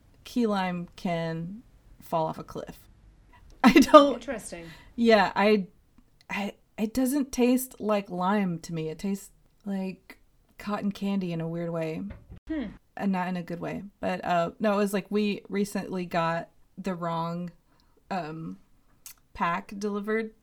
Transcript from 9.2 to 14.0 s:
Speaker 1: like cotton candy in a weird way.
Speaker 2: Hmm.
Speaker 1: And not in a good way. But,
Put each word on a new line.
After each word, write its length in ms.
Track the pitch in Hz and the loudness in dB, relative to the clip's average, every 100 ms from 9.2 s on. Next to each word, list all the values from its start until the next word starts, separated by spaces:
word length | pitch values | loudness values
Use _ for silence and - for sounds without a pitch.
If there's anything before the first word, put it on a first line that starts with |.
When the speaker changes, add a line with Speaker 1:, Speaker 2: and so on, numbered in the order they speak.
| - _ _ _ 202 | -8 _ _ _ -8
Speaker 1:
like 520 | 196 190 185 - - _ _ _ - | -6 -6 -8 -16 -20 _ _ _ -14
cotton 340 | - 208 202 | -6 -4 -4
candy 400 | 196 196 196 180 | -2 -2 -2 -2
in 100 | 165 | -4
a 60 | 160 | -4
weird 220 | 170 170 | -4 -4
way. 320 | 165 160 160 202 - - - - | -4 -4 -6 -8 -12 -18 -16 -8
Speaker 2:
Hmm. 160 | 311 214 - _ - | -6 -6 -10 _ -6
Speaker 1:
And 140 | 202 | -2
not 160 | 185 180 | 0 -2
in 100 | 180 | -4
a 60 | |
good 160 | 170 170 | -6 -8
way. 240 | 165 160 202 | -6 -8 -10
But, 260 | - | -6